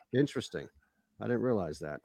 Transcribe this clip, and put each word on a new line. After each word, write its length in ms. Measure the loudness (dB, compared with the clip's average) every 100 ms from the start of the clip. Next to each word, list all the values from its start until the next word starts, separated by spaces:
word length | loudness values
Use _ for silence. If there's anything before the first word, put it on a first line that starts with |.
| -2
Interesting. 540 | 2 2 0 -4 -6 -8 _ _ _ _ -8
I 40 |
didn't 180 | -2 0
realize 380 | 2 2 0 -4
that. 180 | -6 -4